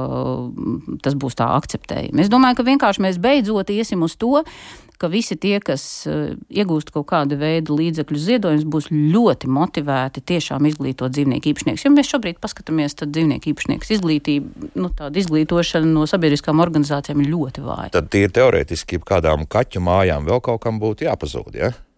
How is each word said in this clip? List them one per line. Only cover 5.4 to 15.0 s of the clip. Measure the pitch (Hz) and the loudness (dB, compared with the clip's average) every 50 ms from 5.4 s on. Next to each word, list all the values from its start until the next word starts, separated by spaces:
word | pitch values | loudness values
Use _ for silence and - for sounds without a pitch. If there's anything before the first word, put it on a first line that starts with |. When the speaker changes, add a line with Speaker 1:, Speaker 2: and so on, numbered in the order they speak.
| - 202 202 202 | 0 0 0 0
Speaker 1:
kas, | - - 135 131 - - - - - | 0 -2 -4 -4 -6 -10 -12 -8 -6
ā, | 151 151 151 147 147 - - - _ | -4 -4 -4 -4 -4 -6 -10 -14 _
iegūst | - 196 208 180 160 151 147 - | -2 -2 0 0 0 -2 -2 -4
kaut | - 156 143 - | -6 -6 -4 0
kādu | 180 160 143 139 147 | 0 0 2 0 0
veidu | 139 151 156 160 165 160 151 147 | 0 0 0 0 0 0 0 0
līdzekļu | 151 165 170 156 156 143 - 151 | 0 0 0 -2 -4 -4 -4 -4
ziedojumus, | 147 156 202 - - 196 170 151 151 156 | -4 0 0 0 2 2 2 2 2 0
būs | 156 156 156 - - | 0 -2 -2 -2 0
ļoti | 165 151 147 156 175 226 240 190 127 - - 127 | 0 2 2 4 4 4 4 4 2 2 0 0
motivēti | 131 139 170 175 - 165 143 143 135 127 131 131 - 139 - | 2 2 0 0 -2 -4 -2 0 0 0 -2 -2 -6 -8 -4
tiešām | - 175 165 - - 139 135 147 | -2 -2 -2 -2 -2 0 2 2
izglītot | 151 151 - 135 135 131 - 127 127 | 2 2 0 -4 -4 -4 -4 -4 -2
dzīvnieku | 127 143 143 135 123 - - 151 | 0 0 0 2 0 0 0 -2
īpašniekus. | 147 - - - 160 - - | -2 0 -2 -4 -4 0 4
Jo | 277 | 6
mēs | 285 294 269 - | 6 6 4 2
šobrīd | - 262 214 175 170 - | -2 -2 -2 -4 -6 -6
paskatāmies, | - 214 - - - - 160 160 147 147 147 | -8 -10 -10 -12 -6 -2 -2 0 0 -2 -4
tad | - 156 147 | -6 -8 -4
dzīvnieku | 151 165 165 151 127 - - 156 | 0 2 2 2 2 0 -2 -4
īpašniekus | 147 - - - 143 - - - 214 208 | -4 -2 -2 -4 -4 -4 -2 -2 -2 0
izglītība, | 180 160 156 147 - 151 143 143 139 - - - - - - - | 2 0 0 0 0 0 0 0 -2 -4 -10 -14 -14 -8 -4 -4
nu, | 180 175 | -4 -4
tāda | - - | -4 -6